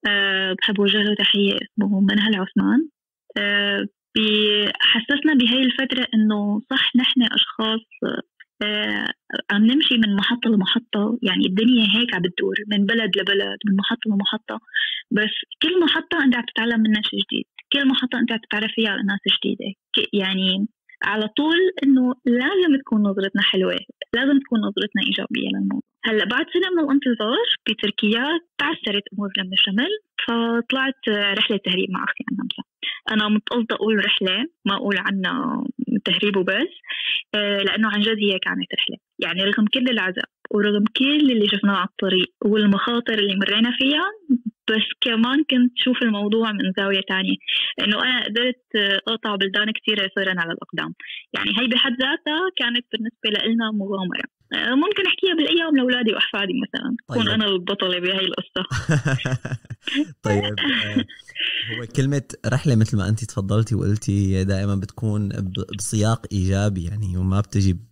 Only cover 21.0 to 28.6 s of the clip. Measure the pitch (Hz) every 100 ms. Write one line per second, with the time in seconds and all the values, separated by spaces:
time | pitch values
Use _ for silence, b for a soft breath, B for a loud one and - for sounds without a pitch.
21 | - 208 214 220 302 339 370 370 277 262
22 | 254 254 - 240 269 381 359 269 - 220
23 | 202 196 196 196 - 185 185 180 - -
24 | - 233 269 285 269 226 202 202 208 -
25 | - - - - - 196 196 - - _
26 | 226 220 196 247 330 349 370 349 294 277
27 | 262 233 214 294 480 - - 220 208 -
28 | 214 226 277 330 339 -